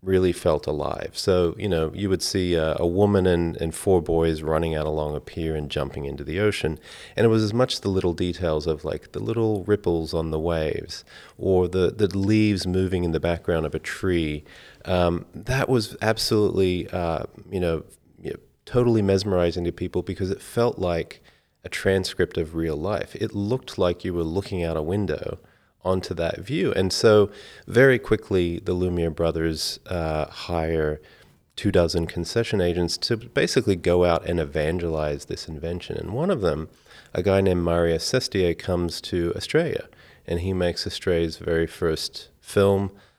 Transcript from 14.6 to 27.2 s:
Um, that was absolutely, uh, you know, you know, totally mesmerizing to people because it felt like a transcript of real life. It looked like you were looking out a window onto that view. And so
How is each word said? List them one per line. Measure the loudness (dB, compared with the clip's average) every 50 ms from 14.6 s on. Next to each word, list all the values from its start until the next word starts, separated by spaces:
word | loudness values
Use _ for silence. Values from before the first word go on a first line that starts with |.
| -20 -20 -20 -18 -4
Um, | -2 2 4 4 4 2 0 -4 -8 _
that | -16 -6 -4 -2 -2 0 2
was | 2 0 0 -2 -8 -4
absolutely, | -2 -2 0 0 0 0 2 2 2 2 2 2 2 2 2 0 -4 -4
uh, | -4 -4 -2 -2 -2 -2 -4 -8 -12 -16 -18 -8
you | -4 -2
know, | 0 0 0 -2 -4 -10 -20 _ _ _ _ _ -10
you | -10
know, | -10 -10 _ _ _ _ _
totally | -2 0 2 4 4 4 4 4
mesmerizing | 4 4 2 2 2 2 2 2 2 0 0 -4
to | -4 -4
people | -4 -6 -4 -4 -4 -4
because | -4 -6 -4 -4 -4
it | -4 -6
felt | -8 -8 -2 0 0 0 0 0
like | -2 -2 0 -2 -4 -6 -10 -20 _ _ _ _ _ _ _ _ _
a | -10
transcript | -10 -2 0 2 2 2 0 -2 -2 -2 -2 -2 0 -4
of | -6 -4 -4
real | -4 -2 -2 -2
life. | -4 -4 -4 -4 -4 -6 -8 -8
It | -8 -8 -6 -4
looked | -4 -2 -2 -2 -4 -4 -8 -4
like | 0 0 0 0 -2 -4
you | -4 -2
were | -2 -2
looking | -2 -2 -4 -4 -4 -4 -4 -2
out | -2 -2
a | -2 -2
window | -2 0 0 0 0 -2 -4 -4 -8 -10 -10 _ _ _ _ _ _ _ _ _
onto | 0 0 0 -2 -4 -4
that | -4 -2 -4 -4 -6
view. | -6 -6 -4 -2 -2 -2 0
And | 0 0 0 0
so | 4 6 8 8 8